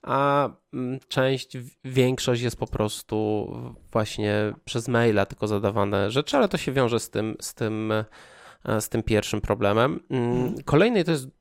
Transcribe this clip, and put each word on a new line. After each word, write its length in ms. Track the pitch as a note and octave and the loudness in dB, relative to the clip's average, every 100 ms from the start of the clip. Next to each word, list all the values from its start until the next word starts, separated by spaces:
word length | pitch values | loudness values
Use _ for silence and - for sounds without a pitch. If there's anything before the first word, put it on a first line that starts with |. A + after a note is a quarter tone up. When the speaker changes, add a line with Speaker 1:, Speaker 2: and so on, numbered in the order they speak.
Speaker 1:
a, 460 | - C3 C#3+ C#3+ C3+ - _ | -2 0 2 2 0 -4 _
mm, 240 | C3+ B2+ C3 _ | -8 -6 -8 _
część, 500 | - C3 C3 - C3 | 0 0 0 -6 -14
w-, 120 | B2 _ | -16 _
większość 580 | C3 B2+ B2+ C3 - A#2+ | -2 2 2 2 0 0
jest 140 | A#2+ - | -2 -4
po 100 | A2+ | -6
prostu 840 | - G#2+ - - G#2+ G#2+ G#2+ - A2+ A#2+ A#2 - | -2 -2 -4 -4 -2 0 -2 -4 -10 -12 -16 -4
właśnie 640 | A#2 G#2+ - G#2 G#2 G#2+ - | -2 -2 -2 0 0 0 -4
przez 240 | - A#2+ A2+ | -6 -6 0
maila 380 | A#2+ A#2 G#2 G2 | 4 4 4 0
tylko 220 | - G#2+ | -2 -2
zadawane 640 | G#2 G#2 G2+ G2+ G2+ G2+ | 0 0 2 0 2 0
rzeczy, 260 | A#2+ D3+ C#4+ | 0 0 2
ale 120 | G#3 | 2
to 80 | E3 | 0
się 160 | - | -2
wiąże 280 | C3+ A#2+ A2+ | 0 2 0
z 100 | - | -2
tym, 260 | G#2+ A2 A2 | -4 -4 -6
z 140 | - | -12
tym, 380 | - A2+ G#2+ A2 | -6 -4 -4 -2
e, 880 | G#2+ A2 - - - - - - G#2+ | -2 -2 -12 -20 -20 -20 -14 -4 -2
z 80 | - | -2
tym 140 | A#2+ | -4
pierwszym 380 | - G#2+ - G#2 | 2 0 0 -4
problemem. 600 | - G#2 G2+ G#2+ B2+ E3 - | -2 0 2 4 2 0 -4
Mm, 200 | C3 A#2+ | -2 0
Speaker 2:
Mhm. 220 | B2 B2 - | 0 0 -4
Speaker 1:
kolejny 400 | - C#3+ G#3+ A3+ | 2 4 6 4
to 60 | E3 | 0
jest 180 | D#3 C3 _ | -2 -4 _